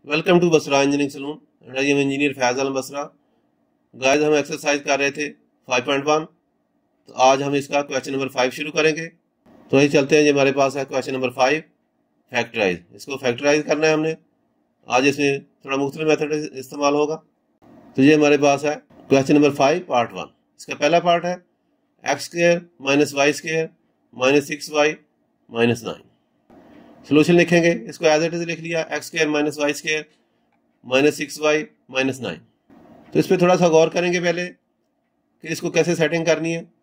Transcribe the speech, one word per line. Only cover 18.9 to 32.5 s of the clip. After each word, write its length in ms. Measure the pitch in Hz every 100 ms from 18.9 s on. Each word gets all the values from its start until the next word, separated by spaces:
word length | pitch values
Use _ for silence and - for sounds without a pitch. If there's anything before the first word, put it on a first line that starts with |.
| - -
question 240 | 139 135
number 160 | 147 147
five, 340 | 143 139 175 180
part 240 | 123 117
वन। 220 | 92 78 _ _ _
इसका 140 | - 127
पहला 240 | 147 170
part 220 | 170 170
है 140 | 175 180 _ _ _ _ _ _
एक्स 200 | - 143
स्क्वायर 440 | - 170 170 170 175 _
माइनस 320 | 139 143 143
वाई 180 | 139 143
स्क्वायर 360 | 143 160 160 160 _ _ _ _
माइनस 340 | 123 127 147 143
सिक्स 220 | 151 -
वाई 240 | 151 151 185 _ _ _ _ _
माइनस 340 | 117 120 120
nine। 180 | 107 - _ _ _ _ _ - _ - - - -
solution 260 | 143 156
लिखेंगे, 360 | 175 170 175 170 170 226
इसको 160 | - 165
as 160 | 156
it 120 | 165
is 100 | 170 170
लिख 140 | 160
लिया, 200 | 165 165 156
एक्स 200 | 147 -
स्क्वायर 220 | 170 156
माइनस 300 | 151 151 147
वाई 140 | 147
स्क्वायर 320 | 147 160 156 151 _ _ _ _ _ _ _ 117
माइनस 300 | 131 147 147
सिक्स 220 | 147 151
वाई 220 | 151 151 147 _ _
माइनस 300 | 131 131 127
नाइन। 200 | 113 82 _